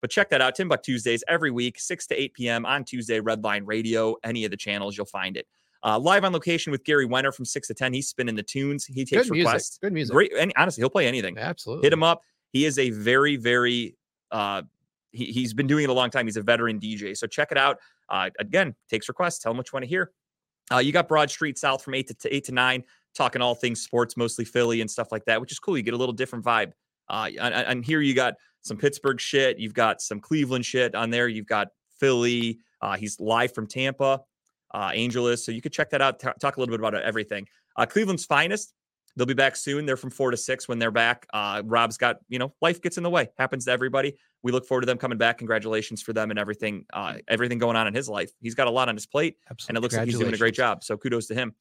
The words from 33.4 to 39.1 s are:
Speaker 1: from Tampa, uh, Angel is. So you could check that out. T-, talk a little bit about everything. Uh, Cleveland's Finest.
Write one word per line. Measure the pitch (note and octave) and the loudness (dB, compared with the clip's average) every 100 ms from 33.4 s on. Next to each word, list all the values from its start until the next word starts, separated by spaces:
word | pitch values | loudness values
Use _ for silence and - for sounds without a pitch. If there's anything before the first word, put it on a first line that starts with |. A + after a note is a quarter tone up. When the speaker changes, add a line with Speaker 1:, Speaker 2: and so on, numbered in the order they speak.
| B2 - | 2 -2
Speaker 1:
from | G#2+ | -8
Tampa, | C3 C3 C3+ C3+ C3+ _ _ _ _ _ | -4 -4 0 0 0 _ _ _ _ _
uh, | - F#2+ | -6 -4
Angel | G#2+ A#2+ A#2+ A#2+ | -2 -2 0 0
is. | A#2+ | 0
So | - | -4
you | A2+ | -8
could | - | -8
check | - D3+ | -4 -2
that | C#3 | 2
out. | C3+ - | 2 0
T-, | C3 - | -6 -2
talk | C#3+ C3+ | -4 -2
a | |
little | B2+ | -2
bit | A2+ | 0
about | A2 G#2 | 0 0
everything. | - A2 G#2 G2+ G2 _ _ - | -2 -2 -4 -8 -10 _ _ -2
Uh, | A#2 | 0
Cleveland's | - G#3 F3+ - | 2 0 -2 2
Finest. | C#3+ E3 G#3 - _ _ _ _ | 2 2 -2 -8 _ _ _ _